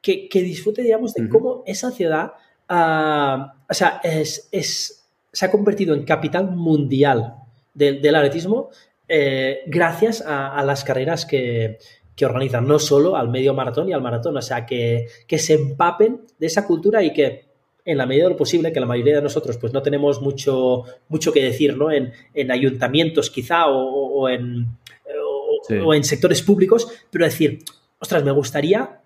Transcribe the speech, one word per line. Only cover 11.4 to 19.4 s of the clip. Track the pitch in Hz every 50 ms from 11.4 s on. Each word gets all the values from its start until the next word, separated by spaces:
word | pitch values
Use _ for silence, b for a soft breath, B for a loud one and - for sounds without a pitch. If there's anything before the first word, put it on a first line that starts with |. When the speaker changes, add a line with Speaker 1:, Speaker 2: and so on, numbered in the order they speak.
| 127 120 120 117 113 110 107 b b b b b b _ _
Speaker 1:
que | - 143
organizan, | 131 120 127 135 131 117 120 117
no | 135 147 151
solo | 151 - 143 139 147 175 190
al | 165 123 117
medio | 120 127 131 139 135
maratón | 131 131 123 - 147 165 190
y | 180
al | 143
maratón, | 131 123 120 117 117 175 151 139
o | 131
sea, | - 131 120 117
que, | - 131 123 117 117 117 117 117 117 B B B
que | _ - 151
se | - - 156
empapen | 151 139 135 120 - 175 175 175 - 208 226 254 - - - _ _
de | 156
esa | 160 - - 202
cultura | - 175 160 165 196 214 220 196
y | 156 -
que, | - 143 131 123 - _ _ _ _ _ _ _ _ _
en | - 160 139
la | 127
medida | 123 131 143 165
de | 185
lo | 180
posible, | - 151 120 - 170 156 165 156
que | 139
la | 127
mayoría | 120 120 123 120 139 147
de | 147 143
nosotros, | 143 - 156